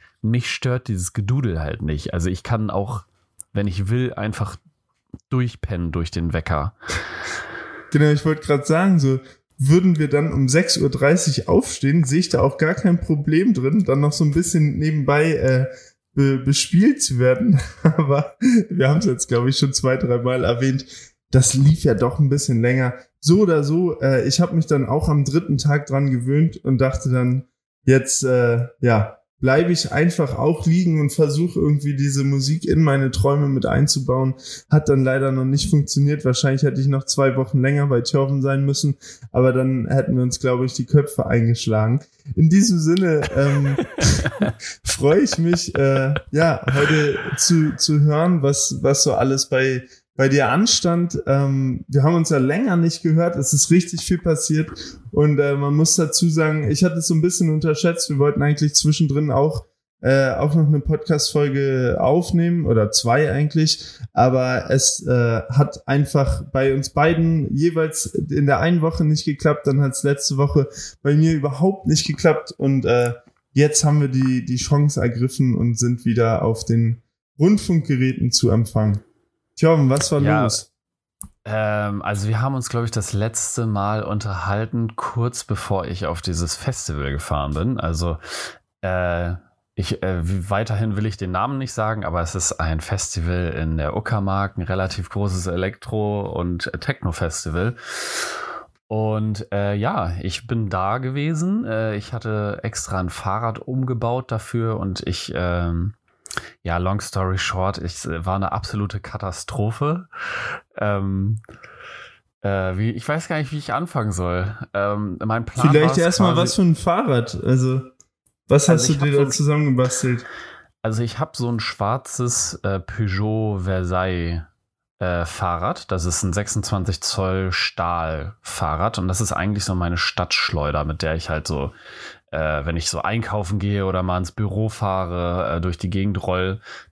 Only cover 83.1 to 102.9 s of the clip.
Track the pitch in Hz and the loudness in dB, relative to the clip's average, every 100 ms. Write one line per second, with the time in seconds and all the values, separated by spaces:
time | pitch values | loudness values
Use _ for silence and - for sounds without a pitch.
83.1 | 101 113 - - - 113 101 101 107 98 | -2 -2 -4 -6 -4 -2 -2 -2 -2 -4
84.1 | 104 104 95 90 101 113 117 113 113 - | -6 -6 -6 -4 -4 -4 -4 -4 -6 -6
85.1 | 120 120 - - 104 - 95 65 92 78 | -4 -4 -4 -8 -6 -4 -4 -4 -6 -6
86.1 | 82 - 82 87 - - - - 73 69 | -6 -4 -4 -4 -6 -6 -6 -6 -6 -4
87.1 | 69 - 73 71 73 113 127 80 80 85 | -6 -4 -4 -4 -2 -2 -2 -4 -2 -2
88.1 | 80 - - - - _ _ 95 92 90 | -4 -8 -12 -12 -16 _ _ -4 -2 -2
89.1 | 87 87 87 _ _ _ - 90 - 92 | -2 -4 -6 _ _ _ -8 -6 -4 -4
90.1 | 90 82 95 92 101 113 104 113 101 107 | -2 -2 -4 -2 -4 -2 -2 -2 -2 -4
91.1 | 92 92 92 120 139 131 - 107 107 82 | -4 -4 -4 -4 -4 -6 -4 -4 -4 -4
92.1 | 87 82 95 - - 82 78 - 98 - | -4 -4 -4 -6 -4 -4 -4 -4 -6 -6
93.1 | - 82 90 87 71 80 80 73 - - | -6 -4 -2 -4 -4 -4 -2 -4 -4 -4
94.1 | 107 98 98 98 - 92 95 92 - 85 | -4 -2 -2 -4 -6 -4 -2 -4 -6 -8
95.1 | 101 101 92 90 87 95 - - 107 104 | -4 -2 -2 -4 -4 -4 -6 -8 -4 -2
96.1 | 104 98 82 87 87 - - - - 90 | -4 -4 -4 -4 -4 -6 -8 -8 -6 -4
97.1 | - 85 - 82 82 104 - - - - | -4 -4 -6 -6 -4 -4 -6 -12 -10 -8
98.1 | - - - - - - _ - 110 110 | -8 -8 -10 -12 -14 -18 _ -8 -4 -2
99.1 | 107 107 101 - 101 101 101 120 - 87 | -2 -2 -6 -6 -4 -2 -2 -2 -2 -4
100.1 | 87 95 - - 117 101 92 95 123 131 | -4 -6 -8 -6 -4 -2 -2 -2 -4 -4
101.1 | 139 151 156 180 214 113 110 110 104 - | -4 -4 -2 -2 -2 -4 -4 -4 -4 -8
102.1 | 117 113 107 104 - 113 - - | -8 -4 -4 -4 -4 -8 -8 -6